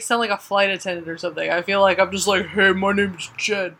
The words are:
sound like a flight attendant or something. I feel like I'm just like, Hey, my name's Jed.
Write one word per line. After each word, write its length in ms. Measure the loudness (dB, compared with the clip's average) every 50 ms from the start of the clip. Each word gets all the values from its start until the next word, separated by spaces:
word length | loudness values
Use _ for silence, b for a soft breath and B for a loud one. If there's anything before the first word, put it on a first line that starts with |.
sound 180 | -2 -2 0 0
like 100 | 0 0
a 80 | -2 -4
flight 320 | -4 -2 2 2 2 2
attendant 380 | 0 -4 -4 -6 -6 -6 -6 -10
or 100 | -10 -6
something. 320 | -6 -6 -6 -4 -4 -2
I 120 | -2 -2
feel 180 | 0 0 2 4
like 180 | 4 4 4 4
I'm 120 | 0 0
just 160 | 0 -2 0
like, 200 | 2 2 0 0
Hey, 260 | -2 0 4 4 4
my 200 | 4 4 2 0
name's 380 | 2 2 0 -2 -2 -8 -14 -14 -10
Jed. 400 | -8 -4 -4 -2 -2 -4 -6 -8